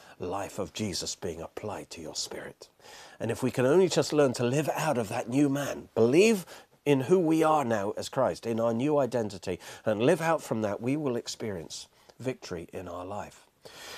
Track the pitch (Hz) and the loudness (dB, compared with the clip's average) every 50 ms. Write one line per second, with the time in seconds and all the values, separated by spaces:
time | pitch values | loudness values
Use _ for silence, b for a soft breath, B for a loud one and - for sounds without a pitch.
0 | B B B B 92 87 98 101 92 82 - 107 92 78 - - 107 98 82 - | B B B B -8 -6 -6 -6 -6 -8 -6 -8 -8 -8 -6 -6 -6 -4 -4 -6
1 | - - - - - 90 78 82 78 - _ - 107 104 92 78 76 _ - 85 | -6 -8 -10 -8 -8 -8 -8 -8 -12 -12 _ -10 -10 -10 -10 -10 -12 _ -14 -14
2 | 78 73 - - - - - - - - - _ - _ _ B B B B B | -14 -10 -8 -8 -8 -8 -10 -12 -14 -14 -16 _ -20 _ _ B B B B B
3 | B B B B 107 113 113 - 131 120 - 131 123 131 160 190 190 156 - 160 | B B B B -4 -4 -2 -2 -2 -2 2 2 4 6 6 6 4 4 2 0
4 | 135 - 156 151 143 131 120 - 120 120 135 156 143 - - 147 151 156 131 123 | 0 2 4 4 4 4 4 0 0 0 0 0 0 0 -2 -2 -2 0 0 0
5 | 107 95 110 123 - 117 127 143 147 139 135 143 139 - - - - - - 113 | -2 -2 -4 -4 -4 0 2 4 4 4 2 -2 -4 -6 -8 -8 -10 -4 2 4
6 | 113 120 139 180 214 226 220 185 - B B B B B _ _ - 143 143 131 | 4 6 8 8 8 6 6 2 -2 B B B B B _ _ 2 2 2 2
7 | 127 139 185 190 165 156 160 160 160 156 156 147 135 117 113 101 98 107 - - | 4 4 4 4 6 4 4 4 4 4 4 4 4 2 0 0 0 -2 -4 -6
8 | 101 - - 135 123 95 82 - - 117 113 113 117 117 113 117 135 151 147 143 | -8 -4 0 2 2 2 0 -2 -4 -4 -2 2 2 2 2 2 0 2 2 2
9 | 131 113 127 120 110 101 104 92 - 98 90 B B B B B B 110 107 104 | 2 0 0 -2 -2 -2 -6 -8 -6 -6 -6 B B B B B B -2 0 4
10 | 120 147 185 165 160 165 160 147 - - 123 110 107 101 101 - 117 127 143 160 | 4 4 4 4 2 0 0 0 0 -4 -2 0 0 -2 -2 -2 -2 -2 -2 -2
11 | 147 131 120 117 - - - - 117 107 95 82 73 - - - - _ b b | -2 -2 -4 -4 -6 -8 -10 -8 -6 -6 -6 -8 -8 -10 -14 -16 -16 _ b b
12 | b b b _ 120 131 123 - - - 92 85 85 - - 92 90 90 85 90 | b b b _ -8 -8 -8 -8 -10 -10 -10 -10 -10 -10 -12 -12 -12 -10 -10 -10
13 | 90 95 104 101 82 78 - - - _ _ _ B B B B B B B | -10 -8 -8 -10 -10 -12 -16 -20 -20 _ _ _ B B B B B B B